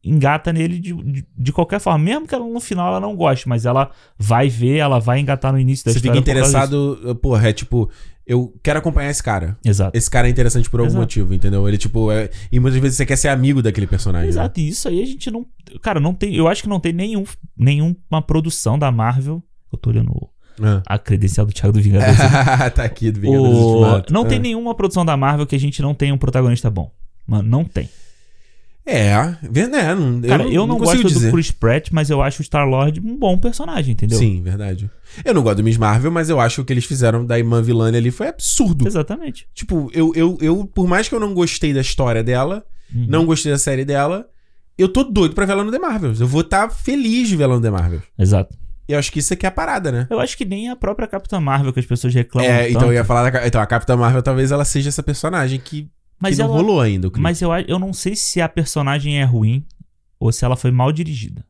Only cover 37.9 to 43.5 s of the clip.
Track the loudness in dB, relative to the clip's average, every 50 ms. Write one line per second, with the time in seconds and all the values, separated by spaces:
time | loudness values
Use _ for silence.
37.9 | 2 2 0 0 -2 -4 -8 -8 -6 -6 -4 -2 0 2 2 2 2 2 0 0
38.9 | 0 -2 -4 -4 -6 -10 -8 -12 -12 -14 -18 -20 -14 -14 -8 -4 -4 -4 -4 -4
39.9 | -2 0 0 0 2 0 0 0 0 -2 -2 -2 0 -2 -4 -6 -2 -2 0 2
40.9 | 2 0 0 -2 -4 -4 -4 -2 -2 -2 -2 -2 -2 -4 -2 -2 -2 -2 -2 -2
41.9 | -2 -2 -2 0 0 -2 0 0 -2 -2 -2 -4 -6 -10 -12 -14 -18 -18 -16 -8
42.9 | -6 -4 -2 0 2 2 2 2 0 0 0 -2